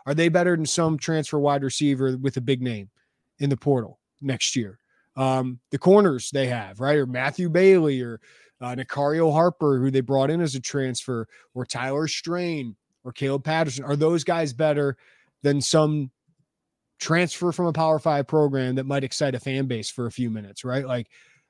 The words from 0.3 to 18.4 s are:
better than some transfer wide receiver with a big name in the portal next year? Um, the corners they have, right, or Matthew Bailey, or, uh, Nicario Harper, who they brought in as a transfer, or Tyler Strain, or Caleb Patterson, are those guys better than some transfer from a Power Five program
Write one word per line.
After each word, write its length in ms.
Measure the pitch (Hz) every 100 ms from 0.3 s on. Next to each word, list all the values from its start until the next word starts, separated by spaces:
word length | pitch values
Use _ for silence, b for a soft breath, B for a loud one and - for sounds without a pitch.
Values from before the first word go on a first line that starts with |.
better 260 | 170 175 170
than 80 |
some 320 | 156 - 165 156
transfer 420 | - 160 151 151
wide 240 | 143 143
receiver 540 | 135 - 147 135 135 127
with 220 | 135 127
a 20 |
big 220 | 120 131
name 260 | 127 110 98 _ _ _ _ -
in 120 | 139
the 60 | 131
portal 420 | 143 131 107 - _ -
next 340 | 139 123 - 135
year? 220 | 104 95 _ _ _ -
Um, 420 | 131 131 127 123 -
the 80 | 139
corners 520 | 175 202 196 131 -
they 160 | 139 127
have, 340 | 120 98 98
right, 160 | 135 151
or 100 | 131
Matthew 440 | 123 135 - 175
Bailey, 500 | 165 190 190 156 131
or, 200 | 120 113 b b b b
uh, 140 | 123
Nicario 580 | 123 127 - 143 156 165
Harper, 460 | 151 175 170 151 135
who 120 | 135
they 100 | 135
brought 300 | 120 135 139
in 100 | 165
as 140 | 165
a 60 | 131
transfer, 680 | 120 143 131 123 - 120 110 b b
or 120 | 123 120
Tyler 400 | 120 127 139 160
Strain, 720 | - - 175 175 160 120 98 _ _
or 80 | 127
Caleb 320 | - 139 139
Patterson, 400 | 143 160 160 123
are 120 | 135 143
those 260 | 156 170
guys 300 | 165 170 160
better 440 | 120 156 147 143 131 b b b b
than 180 | 143 143
some 500 | 127 165 156 151 131 _ _ _ _ _ _ _ _ -
transfer 500 | - 165 180 - 180
from 160 | 165 175
a 60 |
Power 260 | 156 160 156
Five 280 | 165 147 135
program 480 | 156